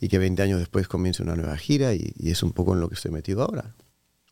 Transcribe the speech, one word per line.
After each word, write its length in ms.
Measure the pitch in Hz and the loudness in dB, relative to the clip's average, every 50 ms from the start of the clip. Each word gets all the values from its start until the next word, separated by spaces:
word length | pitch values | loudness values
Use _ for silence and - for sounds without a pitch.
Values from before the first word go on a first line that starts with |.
| - | -2
y 60 | 98 | 2
que 100 | 98 95 | 4 4
veinte 240 | 92 95 92 87 98 | 4 4 2 2 2
años 160 | 98 98 90 | 2 2 2
después 280 | 87 - - 98 92 | 0 0 0 -2 -2
comience 360 | - - 87 90 92 90 - 90 | 0 0 0 0 0 0 -2 -2
una 120 | 85 82 | -2 -2
nueva 220 | 85 80 80 76 | -2 -2 -4 -4
gira 380 | 78 - - 147 143 139 127 110 | -6 0 0 2 2 4 2 2
y, 180 | 85 - - - - | 0 -2 -4 -6 -4
y 120 | - 80 | -2 -2
es 120 | 82 - - | 0 2 0
un 100 | 82 85 | -2 0
poco 220 | - 90 90 95 | 2 2 2 4
en 60 | 90 | 2
lo 100 | 85 - | 0 0
que 40 | - | -4
estoy 140 | - - - | -6 -6 -4
metido 320 | 80 78 78 - 95 104 131 | -6 -4 -4 -4 -2 -2 -2
ahora. 320 | - 226 147 - 110 - _ - _ _ _ _ _ _ _ _ _ | -2 -2 -6 -8 -10 -14 _ -20 _ _ _ _ _ _ _ _ _